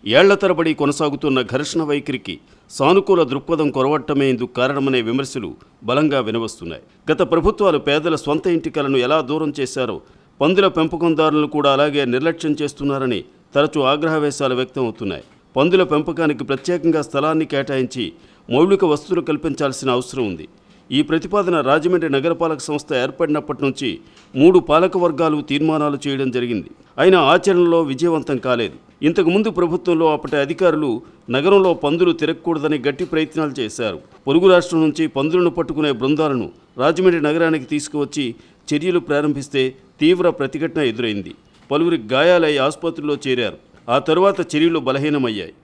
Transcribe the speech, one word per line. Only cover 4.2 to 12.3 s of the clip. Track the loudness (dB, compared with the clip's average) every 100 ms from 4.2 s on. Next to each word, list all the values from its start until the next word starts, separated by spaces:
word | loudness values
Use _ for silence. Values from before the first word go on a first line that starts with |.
| 0
ఇందుకు | 0 -4
కారణమనే | -2 -2 0 0 0
విమర్శలు | 0 -4 -4 -8 -10 -12 _ _
బలంగా | -4 0 2 0
వినవస్తున్నాయి. | -2 -4 -4 -8 -12 -14 _ _ -6
గత | -2
ప్రభుత్వాలు | 0 2 0 2 2 2
పేదల | 0 0 0
స్వంత | -4 -2 -2 0
ఇంటి | -2 -2
కలను | -4 -2 0
ఎలా | 2 0
దూరం | 0 -4 -4 -4
చేశారో, | -6 -4 -6 -6 -12 _ _ _
పందుల | 0 4 2
పెంపకందారులను | 2 -2 0 -2 2 2 2 0
కూడా | 0 2
అలాగే | 2 2 0
నిర్లక్ష్యం | 0 0 -2